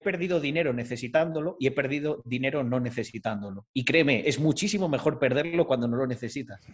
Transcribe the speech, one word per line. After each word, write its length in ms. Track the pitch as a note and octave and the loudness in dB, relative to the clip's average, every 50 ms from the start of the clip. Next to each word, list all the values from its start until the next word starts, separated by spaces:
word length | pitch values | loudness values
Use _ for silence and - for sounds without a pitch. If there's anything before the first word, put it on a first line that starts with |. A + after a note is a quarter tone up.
perdido 380 | - G3+ F3+ E3+ F3+ F3+ F3+ D#3+ | -4 -4 -2 -2 -2 0 0 0
dinero 320 | C#3+ C#3 D3 E3 E3 C#3 | 0 0 0 0 0 0
necesitándolo 840 | B2 A#2+ A#2 A#2+ A#2+ A2 B2+ A#2 C3+ D#3+ E3 E3+ D#3+ D#3 D#3 F3+ - - | 0 -2 -4 -6 -6 -8 -4 0 2 2 2 2 0 -4 -4 -4 -2 0
y 80 | C3 | 0
he 40 | C3+ | 0
perdido 500 | C#3 D3 C3+ B2+ C#3+ D3 D3 D3+ D3 - - | 2 2 0 0 0 -2 -2 -2 -4 -4 -6
dinero 400 | A#2 B2 B2 C3 C3+ D3 C#3+ B2+ | -6 -4 -2 -2 0 0 0 0
no 160 | A#2+ B2+ B2+ | 0 0 0
necesitándolo". 880 | B2 A#2 A#2+ A#2+ G#2+ - - G#2+ - A2 G#2+ G2+ G#2 G2+ F#2+ G2+ - _ - | -2 -2 -4 -4 -6 -6 -6 -6 -4 -4 -4 -4 -6 -8 -10 -12 -10 _ -4
Y 100 | C3 B2 | -2 0
créeme, 400 | D#3+ D#3 E3 D3 C#3+ B2+ G#2 G#2 | 4 4 6 6 6 4 2 2
es 140 | D3 C3+ C3+ | 0 2 2
muchísimo 480 | D3+ D#3 C#3+ - G3+ G3 G#3 G3 F#3 | 2 2 2 2 0 0 0 0 0
mejor 320 | D#3+ C#3 A#2+ - D#3 - - | 0 0 2 2 2 2 2
perderlo 480 | C#3+ B2 B2 D3 D#3 E3+ E3+ E3+ D#3+ | 2 2 2 2 0 0 2 2 2
cuando 220 | - C3 A#2+ A#2+ A#2+ | 4 2 0 2 0
no 80 | A#2 | 0
lo 100 | C3 C3+ | 0 0
necesitas. 540 | B2+ A#2+ A2+ B2 A2+ - C#3 B2 - G2 - _ - | -2 -2 -4 -6 -8 -8 -8 -10 -10 -12 -18 _ -20